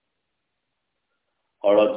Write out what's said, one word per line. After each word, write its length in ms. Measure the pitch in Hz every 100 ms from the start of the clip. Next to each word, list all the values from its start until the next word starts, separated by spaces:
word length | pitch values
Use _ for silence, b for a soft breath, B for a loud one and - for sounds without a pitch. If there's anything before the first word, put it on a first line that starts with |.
| _ _ _ _ _ _ _ _ _ _ _ _ _ _ _ _
Ọ̀rọ̀ 220 | 101 104 104